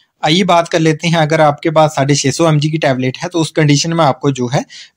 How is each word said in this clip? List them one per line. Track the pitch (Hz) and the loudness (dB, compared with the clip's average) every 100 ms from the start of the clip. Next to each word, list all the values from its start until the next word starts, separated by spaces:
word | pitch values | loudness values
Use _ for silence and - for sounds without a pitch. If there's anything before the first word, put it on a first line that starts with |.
| _ _ 156 | _ _ -2
आइए | 170 | 0
बात | 190 170 165 | 2 0 0
कर | 170 | 0
लेते | 160 156 175 | 0 0 -2
हैं, | 165 | 0
अगर | 151 156 | 0 2
आपके | 151 147 165 | 2 0 -2
पास | 156 151 143 | 2 2 2
साढ़े | 139 143 | 0 0
छः | 139 | 0
सौ | 127 165 | 0 0
एमजी | 151 151 | 2 0
की | 156 | -2
टैबलेट | 151 127 131 - | -2 -2 -4 -6
है | 180 | -6
तो | 170 | -4
उस | 156 | -2
कंडीशन | - 151 143 165 | 0 2 2 0
में | 165 147 | 0 0
आपको | 127 143 | 0 -2
जो | 127 123 | -2 -2
है | 143 269 - - | -4 -6 -12 -20